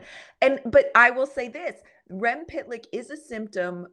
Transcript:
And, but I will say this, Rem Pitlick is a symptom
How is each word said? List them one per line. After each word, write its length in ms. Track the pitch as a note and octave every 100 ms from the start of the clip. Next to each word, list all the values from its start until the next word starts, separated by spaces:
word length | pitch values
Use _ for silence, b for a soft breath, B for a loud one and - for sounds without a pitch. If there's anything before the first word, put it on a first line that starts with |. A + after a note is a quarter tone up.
| B B B B
And, 200 | C4 C4+ A#3
but 260 | C4+ -
I 160 | A3+ A#3+
will 160 | B3+ C4+
say 220 | C4+ A#3+
this, 300 | C#4+ E4+ - _ b -
Rem 360 | F#3 A#3 C#4 E4+
Pitlick 400 | D#4 A3 A#3 -
is 160 | A3+ B3
a 80 | D4+
symptom 680 | - A3+ G#3+ G3 F3 F3+ F3